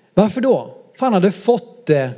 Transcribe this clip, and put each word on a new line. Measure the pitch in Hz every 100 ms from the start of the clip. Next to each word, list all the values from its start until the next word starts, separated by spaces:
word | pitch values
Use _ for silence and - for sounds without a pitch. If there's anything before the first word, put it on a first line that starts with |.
| _
"Varför | - 214 262
då?" | 262 170 117 - _ -
För | 262
han |
hade | 202 190
fått | - - 233 - - -
det | 147 127